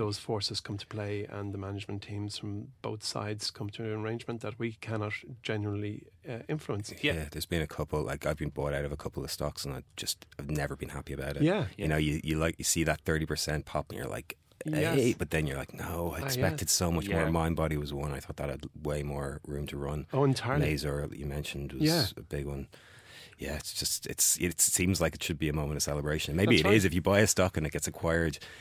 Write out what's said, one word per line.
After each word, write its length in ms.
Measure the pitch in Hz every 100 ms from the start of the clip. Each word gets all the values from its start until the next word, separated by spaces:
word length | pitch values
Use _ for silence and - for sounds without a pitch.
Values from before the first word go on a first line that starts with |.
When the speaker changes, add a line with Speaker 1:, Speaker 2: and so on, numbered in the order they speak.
Speaker 1:
those 140 | 107 101
forces 420 | - 110 - 110
come 160 | - 101
to 100 | -
play 380 | 107 101 101 104
and 240 | 101 101
the 40 | 98
management 440 | 98 98 101 101
teams 340 | - 104 104 -
from 320 | 107 101 123 -
both 220 | 113 107
sides 480 | - 123 104 104 -
come 180 | - 104
to 120 | -
an 180 | 113 107
arrangement 400 | 110 117 - 117
that 160 | 107 107
we 160 | 117
cannot 400 | 110 - 110 107 107 - 127
genuinely, 640 | - 107 104 101 104 107 - - 151
uh, 120 | 117 131
influence. 440 | 156 - 104 104 -
Speaker 2:
Yeah. 120 | 143
Speaker 3:
Yeah, 120 | 82 78
there's 140 | 78 -
been 160 | 85
a 60 | 76
couple, 340 | - 76 76
like, 240 | 67 73 73
I've 120 | 78
been 120 | 73
bought 240 | 71 71
out 120 | 71 71
of 60 |
a 60 | 73
couple 260 | - -
of 80 | 67
stocks 320 | - 73 - 69
and 80 | 67
I 80 | - -
just, 300 | - - - -
I've 100 | 143
never 260 | 76 71 -
been 140 | -
happy 240 | 71 -
about 240 | 69 71 71
it. 60 |
Speaker 1:
Yeah. 180 | 160 196 107 -
Speaker 3:
You 80 | 78
Speaker 2:
Yeah. 20 |
Speaker 3:
know, 100 | 78
you, 220 | 76 76
you, 140 | 76 78
like, 180 | 82 -
you 60 | -
see 180 | 82
that 180 | 78 73
thirty 240 | - 80 78
percent 400 | 76 - 73 -
pop 240 | 76 76
and 80 | -
you're 80 | -
like, 280 | - - - _ _ 156
Speaker 1:
Yes. 300 | 151 160 147
Speaker 3:
"Hey," 200 | 120 -
but 120 | 82
then 180 | 80 76
you're 80 | 67
like, 160 | 67
"No, 380 | - 82 82 85 -
I 40 |
Speaker 1:
Ah, 40 | 139
Speaker 3:
expected 420 | 127 - - -
Speaker 1:
yes. 60 |
Speaker 3:
so 180 | - 87
much 160 | 85 98
more. 140 | 92
Speaker 2:
Yeah. 80 | 78
Speaker 3:
Mindbody 480 | 82 80 80 78 76
was 160 | 71
one 180 | 71 73
I 80 | 69
thought 160 | - -
that 140 | 71
had 160 | 67 - 76
way 200 | 76 73
more 360 | 71 71 69 71 -
room 180 | 71 71
to 100 | 71
run." 280 | 71 76 -
Speaker 1:
Oh, 140 | 135 139
entirely. 480 | 131 120 98 76
Speaker 3:
Mazor, 360 | 76 73 71 73
that 80 | -
you 80 | 73
mentioned, 460 | 71 76 71 69
was 100 | 65
Speaker 1:
Yeah. 220 | 151 170 104 -
Speaker 3:
a 40 |
big 220 | - 73 71
one. 220 | 69 67 - - - - - - -
Yeah, 180 | 71 73
it's 180 | -
just, 320 | - - - -
it's, 320 | - - -
it 220 | 87 -
seems 400 | - - 90 87
like 160 | 80 -
it 80 |
should 160 | - 76
be 80 | 78
a 60 |
moment 240 | 76 73 73
of 60 |
celebration. 520 | 76 73 73 78 - 80
Maybe 220 | 104 98
Speaker 1:
That's 100 | 85
Speaker 3:
it 60 | 107
is. 80 |
Speaker 1:
right. 40 | 92
Speaker 3:
If 60 |
you 80 | 85
buy 180 | 92 101
a 80 | 104
stock 280 | - 92 85
and 100 | 76
it 60 |
gets 160 | 80 -
acquired, 500 | - 82 82 82 - - -